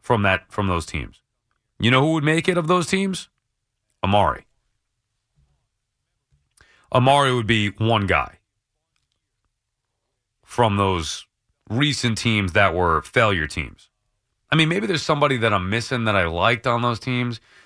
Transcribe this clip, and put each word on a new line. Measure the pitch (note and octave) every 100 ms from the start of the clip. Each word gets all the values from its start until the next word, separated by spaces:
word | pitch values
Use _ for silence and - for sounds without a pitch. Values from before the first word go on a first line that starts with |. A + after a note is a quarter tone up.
from | - A#2
that, | G2+ F#2 -
from | - G2
those | E2+ D#2+
teams. | D#2 A#1+ - _ _ _ _ _ -
You | G#2+
know | C3
who | D3+
would | D#3+
make | D3 D#3+ F3
it | F3
of | D#3+
those | F3+ D#3+
teams? | F#3+ G3 F#3 - _ _ _ _ _ _ _
Amari. | G2 G2+ F2 - - _ _ _ _ _ _ _ _ _ _ _ _ _ _ _ _ _ _ _ _ _ _ _ _
Amari | B2 B2+ C#3+ C3+
would | B2 A2+
be | A2+ G#2
one | - A2 A2+ G2
guy | D#2+ B1 - _ _ _ _ _ _ _ _ _ _ _ _ _ _ _ _ _ _ _ _
from | _ - A#2 G2+
those | G2 F2+ D#2 - - _ _ _ -
recent | A2 D3 C3 A#2+ A2
teams | A#2+ A2 F#2+
that | E2 G2
were | E2+ F2 D#2+
failure | - B2+ A2+ F#2+ D#2
teams. | - B1+ - _ _ _ _ _ _ _
I | D3+
mean, | D#3+
maybe | F3+ G#3+
there's | E3
somebody | - D3 D3 B2+
that | A2+
I'm | G2+ F2+
missing | A2 A#2 B2+ A2
that | G2+
I | F2
liked | E2+ G2+ A#2 C3
on | A#2+
those | A#2+ A2+
teams, | - B2 B2 A2+ _ _